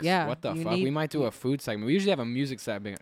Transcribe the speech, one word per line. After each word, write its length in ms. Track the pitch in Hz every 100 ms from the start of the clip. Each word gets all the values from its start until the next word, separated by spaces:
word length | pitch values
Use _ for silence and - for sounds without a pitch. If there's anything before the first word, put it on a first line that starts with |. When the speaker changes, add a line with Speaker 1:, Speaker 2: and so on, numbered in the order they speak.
Speaker 1:
Yeah, 240 | 160 185 151
Speaker 2:
What 160 | 127
the 100 | 120
Speaker 1:
you 100 | 160
Speaker 2:
fuck? 80 | 165
We 100 | 113
Speaker 1:
need, 60 | 131
Speaker 2:
might 180 | 151 156
do 100 | 156
Speaker 1:
you 40 | 120
Speaker 2:
a 40 |
food 320 | - 123 139
segment. 240 | - 107 113
We 60 |
usually 160 | 180 202
have 80 | 160
a 60 | 117
music 340 | 123 139 123
segment, 380 | - 101 104 95